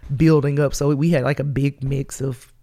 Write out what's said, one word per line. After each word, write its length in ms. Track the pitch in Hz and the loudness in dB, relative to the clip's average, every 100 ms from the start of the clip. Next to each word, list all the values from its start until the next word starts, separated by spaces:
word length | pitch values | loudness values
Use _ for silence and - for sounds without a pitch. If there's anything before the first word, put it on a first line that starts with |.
| - 139 | -10 2
building 440 | 160 156 143 143 | 4 4 2 0
up. 140 | 143 | -2
So 200 | - 143 147 | 0 0 0
we 140 | 165 | 2
had, 120 | 165 | 2
like, 160 | 127 147 | 0 -2
a 40 | |
big 400 | 143 131 139 139 | -2 -2 -2 -4
mix 380 | 135 139 139 - | -6 -6 -8 -8
of 300 | 135 123 - _ | -8 -8 -16 _